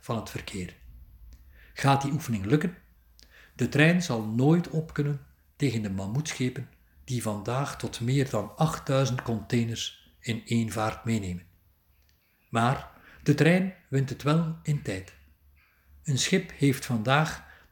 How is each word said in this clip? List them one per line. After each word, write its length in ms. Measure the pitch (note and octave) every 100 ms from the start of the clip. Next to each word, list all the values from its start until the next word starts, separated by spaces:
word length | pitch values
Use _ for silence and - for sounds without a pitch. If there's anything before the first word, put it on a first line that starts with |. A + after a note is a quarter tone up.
van 160 | - A#2
het 140 | G#2
verkeer. 460 | - - G2+ F2+ - - - - - - - - - -
Gaat 280 | - C#3 C3+
die 100 | D3
oefening 320 | D3 - A2
lukken? 320 | F#2+ D3+ F3+ - - _ _ - - - -
De 140 | - B2
trein 340 | C3+ D#3 F3+
zal 200 | F3 A#2
nooit 460 | A2 A2+ C3+ E3+ E3+
opkunnen 580 | D#3+ D#3 - C#3+ C#3+ - _ _ -
tegen 260 | C#3 A2+
de 80 | G#2
mammoetschepen 800 | F#2+ G2 B2 D3+ - B2+ B2+ B2 - _ _
die 180 | - B2
vandaag 560 | A2 G2+ G2 B2 C#3+ -
tot 220 | A2 -
meer 300 | A#2 C3+ C3
dan 260 | A2+ G2+ -
achtduizend 680 | D#3 - - C3+ C3+ B2
containers 920 | - A2 G2+ A#2+ A#2 A2+ - - _ _
in 220 | - A#2 -
één 240 | A#2 A2+
vaart 340 | G#2+ A2 -
meenemen. 420 | - A2+ F#2+ F2 - _ _ _ _ _ _ _ _ _ _
Maar 460 | A2+ A#2+ C3+ - - - - -
de 80 |
trein 400 | C#3+ D3+ F3+ F#3+ - _
wint 200 | C3+ C3+
het 140 | -
wel 360 | C#3+ D#3+ E3 E3
in 200 | - C#3+
tijd. 320 | - F#2+ F#2+ - - _ _ _ _ _ _ -
Een 140 | - B2+
schip 340 | - F#3+ F3+
heeft 320 | - C#3+ C3 -
vandaag 580 | A#2+ G#2+ C#3+ D#3 - - - _